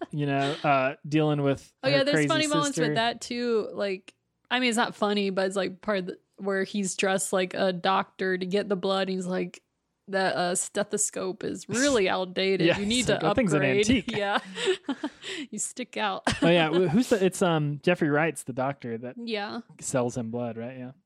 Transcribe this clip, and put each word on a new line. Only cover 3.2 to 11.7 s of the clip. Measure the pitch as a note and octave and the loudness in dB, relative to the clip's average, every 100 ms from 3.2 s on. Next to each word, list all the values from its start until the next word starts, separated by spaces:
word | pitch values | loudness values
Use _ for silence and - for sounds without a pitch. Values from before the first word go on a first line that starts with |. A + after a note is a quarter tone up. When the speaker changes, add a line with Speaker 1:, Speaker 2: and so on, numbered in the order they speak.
Speaker 2:
too. | - A#3+ A#3+ A3+ F#3+ | -8 -4 0 0 -2
Like, | - G3+ F#3+ - _ _ _ _ | -4 -4 -4 -10 _ _ _ _
I | B3 | 0
mean, | B3+ | 2
it's | A3+ | 2
not | A#3 - | 0 0
funny, | G#3 G#3 G3 | 0 2 0
but | F#3+ F#3+ | 0 0
it's, | G3 | 0
like, | F#3 F#3+ | -4 -4
part | - G3+ | -2 -2
of | F3+ | -2
the, | - _ _ | -10 _ _
where | G3 G3 | -4 -2
he's | F#3+ G#3 F#3+ - | -2 -2 -4 0
dressed | G3 F#3+ - | 0 2 0
like | G3 F#3 - | 0 0 0
a | F#3+ | 0
doctor | F3+ F#3+ F#3+ - - F#3+ F#3 | 0 0 0 0 -4 -2 -2
to | F#3 | 0
get | G3 G3+ | -2 0
the | G3+ | -2
blood. | F#3+ F#3+ F#3+ | 0 0 0
And | F#3+ | -4
he's | F3+ | -4
like, | F#3 F3+ - _ _ _ _ - | -4 -6 -10 _ _ _ _ -6
That, | G3 F#3 - | -2 0 0
uh, | F3 F#3+ | -2 -2
stethoscope | - - G3+ G#3 - F#3+ F#3+ G3 | -4 -4 -4 -2 -2 -4 -6 -6
is | - F#3+ | -8 -8
Speaker 1:
<laughs> | |
Speaker 2:
really | - | -6